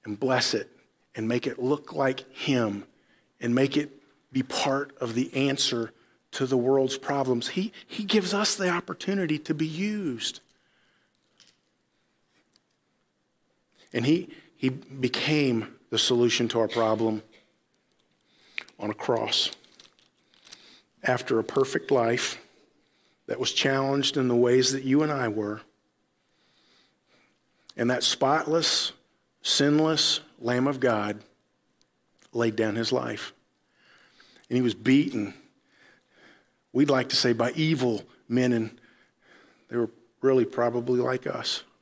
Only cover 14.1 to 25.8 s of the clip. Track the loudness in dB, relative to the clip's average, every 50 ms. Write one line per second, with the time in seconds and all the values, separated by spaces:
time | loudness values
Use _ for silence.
14.1 | 2 2 0 -8 -16 -20 -20 _ _ _ -4 -4 -4 -4 -14 -16 -8 -4 -2 -2
15.1 | -2 -2 0 0 2 2 2 2 2 0 -2 -6 -14 _ _ _ -2 0 0 2
16.1 | 4 4 4 4 4 2 0 0 2 0 0 0 2 2 2 2 2 2 2 0
17.1 | 0 -2 -6 -12 _ -20 _ _ _ _ _ _ _ _ _ _ _ _ _ _
18.1 | _ _ _ _ _ _ _ _ _ -16 -16 -16 _ -10 -8 -8 -6 -4 -2 0
19.1 | 0 0 0 0 0 0 0 -2 -4 -10 -18 -20 _ _ -20 -20 _ _ _ _
20.1 | _ _ _ _ _ _ _ -20 -20 -20 -20 -20 -20 -20 _ _ _ _ -2 -2
21.1 | -2 -2 0 0 0 0 0 0 0 0 0 2 0 -6 0 2 2 2 4 2
22.1 | 2 0 -2 -4 -6 -8 -14 -20 _ _ _ _ _ _ _ _ _ _ _ _
23.1 | _ _ _ -8 -4 -4 -4 -2 -2 0 0 2 2 2 0 0 0 0 0 0
24.1 | 0 0 0 2 4 4 6 6 6 4 4 4 0 -2 0 2 2 4 4 2
25.1 | 0 -2 -2 -2 -2 -2 -4 -4 -6 -8 -12 _ _ _